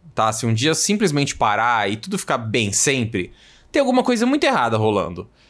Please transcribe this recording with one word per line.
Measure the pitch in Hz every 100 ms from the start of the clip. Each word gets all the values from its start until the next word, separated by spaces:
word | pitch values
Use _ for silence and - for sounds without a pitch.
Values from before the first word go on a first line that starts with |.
| -
tá? | - 110
Se | 113 117
um |
dia | 110 147
simplesmente | 156 - 208 202 147 143
parar | - 113 104 117 117 104
e | 107
tudo | 185 196
ficar | - 135
bem | 113 120 104
sempre, | - - 135 110 104 87 - - - _
tem | 311
alguma | 262 254
coisa | 254 233 240
muito | 285
errada | 302 220 117 110
rolando. | 110 101 82 85 - _